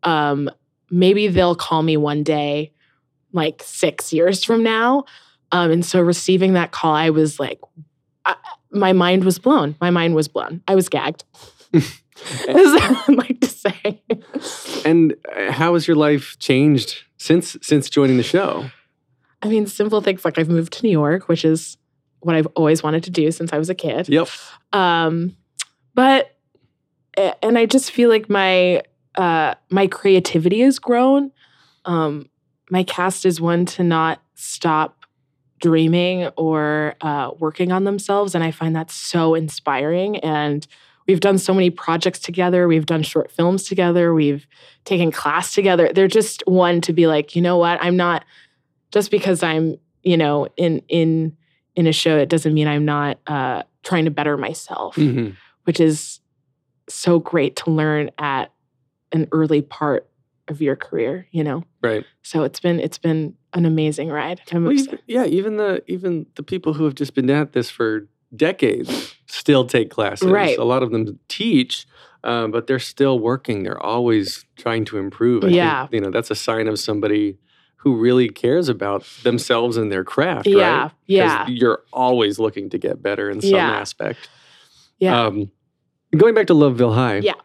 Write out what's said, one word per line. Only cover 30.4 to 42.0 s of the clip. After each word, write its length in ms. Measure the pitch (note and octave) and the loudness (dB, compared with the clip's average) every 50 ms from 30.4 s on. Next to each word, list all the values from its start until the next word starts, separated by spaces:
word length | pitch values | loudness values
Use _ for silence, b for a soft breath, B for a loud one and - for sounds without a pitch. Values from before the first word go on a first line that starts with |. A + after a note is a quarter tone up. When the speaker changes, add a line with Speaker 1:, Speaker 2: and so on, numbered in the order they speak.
| D#3+ F3+ F#3 A3 | 2 2 2 4
Speaker 1:
has 200 | B3 C4+ C4+ - | 4 4 4 2
grown. 500 | - - A#3+ A#3+ B3 C4 C4+ C#4 C#4+ C4+ _ b b b b b b b b b b | 0 0 0 2 4 4 4 2 2 -2 _ b b b b b b b b b b
Um, 440 | - F3 E3 D#3+ D3+ D3 D3+ C#3+ _ _ _ _ _ _ _ _ _ | -4 -2 -2 0 -2 -4 -6 -12 _ _ _ _ _ _ _ _ _
my 120 | F3+ F3+ F#3 | -2 -2 -2
cast 420 | F3+ - - F3 F#3 F#3 - - | -2 -2 -2 -2 -2 -2 0 -2
is 140 | F#3+ F3 D#3+ | -2 -2 0
one 240 | E3 E3+ E3+ E3+ F3 | 0 0 0 0 0
to 180 | F3 - - F3+ | -2 -2 -2 0
not 360 | E3+ E3 D#3+ D#3+ D#3+ D#3+ - _ _ _ | 0 2 2 0 -2 -4 -6 _ _ _
stop 600 | - - - - - - E3+ D#3 D#3 D#3 - _ _ - _ _ _ _ _ _ _ _ _ _ _ | -18 -14 -14 -14 -4 -2 0 0 0 -2 -2 _ _ -20 _ _ _ _ _ _ _ _ _ _ _
dreaming 680 | - E3+ D#3+ D#3+ D#3+ D#3+ E3 F3 F3 F3+ F#3 F3+ F3 D3 - | 0 2 4 4 4 4 2 2 2 0 0 -2 -4 -6 -4
or, 580 | - E3 D#3+ D#3 D#3 D3+ D3+ D3+ D3+ D3+ D3+ - _ - | -4 -2 -2 0 0 0 0 -2 -2 -2 -4 -6 _ -6
uh, 280 | D#3 D3 C#3+ C3+ B2+ - - | -6 -4 -4 -6 -6 -8 -6
working 340 | E3 D#3 D#3 - F#3 F3+ F3+ | -6 -6 -4 -2 -2 -2 0
on 120 | F#3 G3 | 0 0
themselves. 500 | G3 G3+ G#3 G#3 - G3+ G3+ G#3 G3 F3 | -2 -2 -4 -4 -2 0 0 0 0 -2
And 80 | F3 E3 | -2 -2
I 80 | D#3+ | -2
find 240 | D#3 - E3 E3 D#3+ | -4 -4 -4 -2 -2
that 140 | E3 D#3+ - | -4 -4 -8
so 440 | - - - - - F3 E3 D#3+ D#3+ | -12 -14 -12 -4 -2 0 2 2 2
inspiring. 840 | E3 E3 D#3 - - _ D3+ C#3 B2+ C#3 D3+ E3 F3+ F#3 G3+ G#3+ G3+ | 0 -2 -6 -8 -8 _ -4 -4 -2 -2 -2 -2 -2 -2 -4 -4 -6
And 480 | - D#3+ D#3 D3+ D3+ D3 D3 D3 D3+ b b b b b b b b | -4 -4 -2 -2 -2 -2 -4 -4 -6 b b b b b b b b
we've 140 | - F#3+ F3 | 0 0 2
done 180 | D#3+ G3 G3 F#3+ | 2 2 2 2
so 160 | F#3 - F#3 | 0 0 0
many 160 | F#3+ F3+ F3 | 2 2 2
projects 480 | E3+ - - - E3 E3+ | 0 -2 -4 -2 -2 0